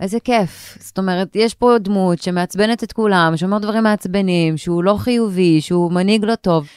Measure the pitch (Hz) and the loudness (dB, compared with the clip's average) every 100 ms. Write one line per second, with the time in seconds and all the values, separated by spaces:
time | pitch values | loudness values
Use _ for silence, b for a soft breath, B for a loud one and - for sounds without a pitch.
0 | 185 233 - 233 175 - - - - - | -6 -4 0 0 -2 -6 -20 -20 -12 -6
1 | 190 180 190 202 226 - 247 233 190 202 | -2 -2 -2 0 -2 2 2 2 2 0
2 | 185 170 185 180 180 185 214 233 220 - | 0 0 -2 -4 -2 0 0 -2 -6 -4
3 | 214 185 165 160 185 208 208 220 220 208 | 0 2 2 0 -2 -2 -2 0 0 0
4 | 185 196 185 175 160 156 175 175 185 208 | -2 -2 0 2 0 -2 -2 0 0 0
5 | 247 240 220 185 175 156 - 175 175 180 | 0 0 0 2 2 2 2 0 0 0
6 | 196 220 208 226 190 165 147 | 2 0 0 -2 0 0 -2